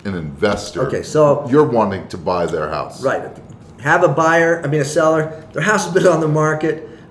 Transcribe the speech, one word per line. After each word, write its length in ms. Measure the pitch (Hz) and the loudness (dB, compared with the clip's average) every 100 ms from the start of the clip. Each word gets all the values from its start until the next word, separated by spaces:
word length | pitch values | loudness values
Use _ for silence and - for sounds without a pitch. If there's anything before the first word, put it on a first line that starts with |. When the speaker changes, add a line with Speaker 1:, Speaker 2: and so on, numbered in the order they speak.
| 104 | -8
Speaker 1:
an 100 | 92 | -8
investor. 640 | 78 71 104 101 - 117 139 | -8 -2 -2 -2 -6 -4 -4
Speaker 2:
Okay, 160 | 101 | -4
so 420 | - 151 147 135 - | -2 2 4 2 2
Speaker 1:
You're 200 | 143 147 | 2 4
wanting 400 | 117 104 98 82 | 2 0 -2 -8
to 100 | 95 | -8
buy 300 | 82 90 85 | -4 -2 -2
their 200 | 80 76 | -2 -4
house. 340 | 78 65 - | -6 -8 -6
Speaker 2:
Right. 180 | 127 117 - - - - - - | -4 -4 -6 -14 -20 -20 -20 -6
Have 220 | 143 170 | 0 4
a 40 | 175 | 4
buyer, 520 | 143 160 165 165 170 | 4 2 4 2 0
I 40 | 139 | 0
mean, 140 | 151 | -2
a 40 | 139 | 0
seller. 460 | 165 160 160 156 - - | 2 2 2 -2 -8 -10
Their 80 | - | -4
house 240 | 160 208 185 | 0 0 0
has 80 | |
been 140 | 175 180 | 2 4
on 120 | 160 | 4
the 80 | 156 | 2
market 600 | 151 156 151 160 156 - - - | 2 0 0 -2 -4 -8 -18 -20